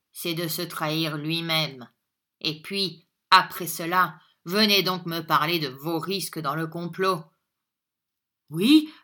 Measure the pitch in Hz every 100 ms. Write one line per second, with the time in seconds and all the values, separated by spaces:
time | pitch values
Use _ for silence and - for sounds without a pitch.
0 | _ - 175 165 170 160 170 - 156 156
1 | 160 151 151 165 165 160 151 131 120 _
2 | _ _ _ _ - 156 - 196 185 160
3 | _ _ - 190 170 - 165 - 165 180
4 | 175 160 _ _ 165 190 214 202 185 185
5 | 180 165 160 151 151 170 147 131 151 165
6 | 160 196 160 - 147 151 160 170 170 170
7 | 190 175 - _ _ _ _ _ _ _
8 | _ _ _ _ - 151 214 311 302 -